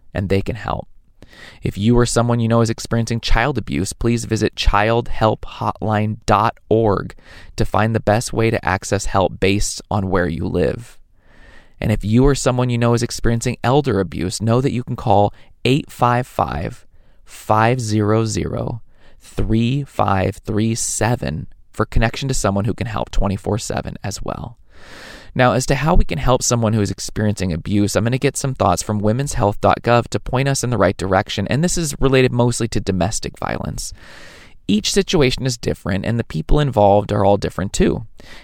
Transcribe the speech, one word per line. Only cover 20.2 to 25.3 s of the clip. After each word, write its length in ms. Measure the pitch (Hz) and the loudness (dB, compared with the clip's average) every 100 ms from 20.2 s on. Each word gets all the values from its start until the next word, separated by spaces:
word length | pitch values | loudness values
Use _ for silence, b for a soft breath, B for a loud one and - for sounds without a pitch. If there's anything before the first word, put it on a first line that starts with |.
| 98 - | 0 -4
three 400 | - 107 113 110 | -6 -2 0 -2
seven 720 | - - 107 123 67 73 - - - | -4 -2 -2 -2 -4 -6 -10 -16 -12
for 140 | - 107 | -6 0
connection 420 | - 113 - 135 | 2 2 0 -4
to 60 | |
someone 320 | 135 104 98 110 | 0 0 0 -2
who 80 | |
can 140 | 87 120 | -4 -4
help 220 | 107 - | -6 -2
twenty-four 480 | - 101 95 - 104 | 0 0 0 -2 -4
seven 380 | - - - - | -4 -6 -6 -8
as 180 | - - | -8 -8
well. 360 | - - - - - B B B B B B | -8 -8 -10 -16 -20 B B B B B B